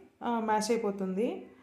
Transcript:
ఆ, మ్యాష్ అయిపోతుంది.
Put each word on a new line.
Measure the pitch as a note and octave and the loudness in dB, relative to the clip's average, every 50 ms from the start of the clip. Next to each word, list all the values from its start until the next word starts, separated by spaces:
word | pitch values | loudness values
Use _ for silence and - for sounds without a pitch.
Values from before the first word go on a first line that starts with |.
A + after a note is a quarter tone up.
| - - _ - - | -18 -20 _ -8 -4
ఆ, | A#3+ A#3 A3+ | -2 0 0
మ్యాష్ | A3 G#3+ G#3+ A3 G#3 A#3 | 2 2 2 2 4 2
అయిపోతుంది. | A#3 A3 A3+ G3+ G3+ G3+ G3 F#3+ F#3 F#3+ A3+ C#4+ F#4 F#4+ - - - - | 0 2 0 -2 -2 -2 -2 -2 0 0 0 0 -2 -4 -10 -14 -20 -20